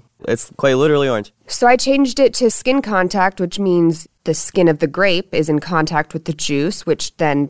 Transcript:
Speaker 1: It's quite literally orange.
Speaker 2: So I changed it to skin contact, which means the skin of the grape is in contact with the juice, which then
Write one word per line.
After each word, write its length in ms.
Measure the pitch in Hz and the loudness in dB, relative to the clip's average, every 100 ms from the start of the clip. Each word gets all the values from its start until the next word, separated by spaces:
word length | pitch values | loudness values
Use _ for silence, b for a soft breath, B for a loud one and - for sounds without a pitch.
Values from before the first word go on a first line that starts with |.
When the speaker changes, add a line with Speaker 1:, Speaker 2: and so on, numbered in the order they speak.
| - _ - | -16 _ -6
Speaker 1:
It's 240 | 117 - - | -4 -6 -2
quite 180 | 139 131 | 0 2
literally 320 | 151 147 135 | 2 2 0
orange. 240 | 110 101 _ - | -2 -6 _ -12
Speaker 2:
So 180 | - 240 | 0 2
I 120 | 254 | 4
changed 420 | 269 277 269 254 | 2 0 0 2
it 140 | 269 - | 2 2
to 160 | 233 | 0
skin 300 | - 254 269 | 0 0 0
contact, 580 | 214 196 180 202 190 196 | 0 -2 0 0 0 0
which 180 | 175 202 | -6 -2
means 480 | 196 175 165 160 - _ - | 0 2 2 0 -10 _ -4
the 80 | |
skin 340 | 156 - 190 175 | -4 -2 2 2
of 120 | 151 | 2
the 80 | 156 | -2
grape 460 | 180 196 175 - | 0 0 0 -2
is 140 | 156 156 | -4 0
in 120 | 151 | -2
contact 520 | 156 170 156 156 - | -2 -2 0 -2 -4
with 140 | 165 165 | -8 -8
the 80 | |
juice, 520 | 151 - 143 151 - - | -6 -2 -2 -2 -4 -4
which 300 | 151 - - | -4 -4 -2
then 300 | 156 143 | 0 0